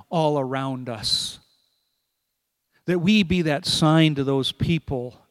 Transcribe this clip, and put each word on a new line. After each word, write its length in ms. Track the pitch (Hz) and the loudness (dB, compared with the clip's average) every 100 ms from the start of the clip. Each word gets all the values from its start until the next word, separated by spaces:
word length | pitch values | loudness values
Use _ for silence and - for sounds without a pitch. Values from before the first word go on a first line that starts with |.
| - | -6
all 260 | 175 156 147 | -2 0 0
around 520 | 131 131 135 131 123 | -2 -4 -6 -8 -10
us. 500 | 110 - - - - _ _ _ _ _ _ _ _ _ _ _ _ _ _ - | -8 -4 -4 -4 -12 _ _ _ _ _ _ _ _ _ _ _ _ _ _ -4
That 120 | 180 | 0
we 240 | 170 214 | 4 2
be 180 | 170 180 | 2 0
that 240 | 156 143 - | 0 -2 -2
sign 500 | - 156 160 160 139 | 2 4 6 4 2
to 80 | |
those 260 | 135 135 127 | 0 -2 -2
people 760 | - 135 165 - 135 123 - _ | -4 -2 -2 -4 -8 -8 -14 _